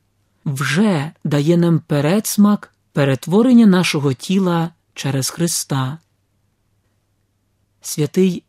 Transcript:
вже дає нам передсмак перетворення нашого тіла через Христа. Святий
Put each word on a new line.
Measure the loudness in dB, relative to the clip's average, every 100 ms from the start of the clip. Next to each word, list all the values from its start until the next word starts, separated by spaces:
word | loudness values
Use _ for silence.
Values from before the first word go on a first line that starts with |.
| _ _ _ _
вже | -8 -6 -4 0 0 0 -4 -8
дає | -4 0 2 2
нам | 2 0 0
передсмак | -2 0 -2 -2 2 2 2 -4 _ _
перетворення | -2 0 -2 0 2 4 6 6
нашого | 4 2 -2 -2
тіла | -4 -4 -2 0 -2 -4 -8 _
через | -10 -6 -4 -6
Христа. | -4 -4 -4 -6 -4 -4 -8 _ _ _ _ _ _ _ _ _ _ _ _ _ _ _ _ _ _
Святий | -10 -6 -2 0 0 -2